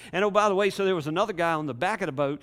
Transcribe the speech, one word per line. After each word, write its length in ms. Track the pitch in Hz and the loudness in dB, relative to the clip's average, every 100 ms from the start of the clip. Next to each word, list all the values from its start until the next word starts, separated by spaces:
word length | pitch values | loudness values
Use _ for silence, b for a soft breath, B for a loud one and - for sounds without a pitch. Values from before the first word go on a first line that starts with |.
| B | B
And 120 | 170 | 0
oh, 60 | 208 | 2
by 180 | 202 208 | 4 4
the 60 | |
way, 160 | 190 202 | 4 0
so 160 | - 196 | 0 0
there 80 | |
was 120 | 185 151 | 0 -2
another 280 | 165 220 | -2 -2
guy 180 | 175 170 | 0 0
on 140 | 156 151 | 0 -2
the 80 | |
back 260 | 120 180 220 | -4 -2 -2
of 60 | 185 | -4
the 60 | |
boat 280 | 135 139 143 | -2 -2 -4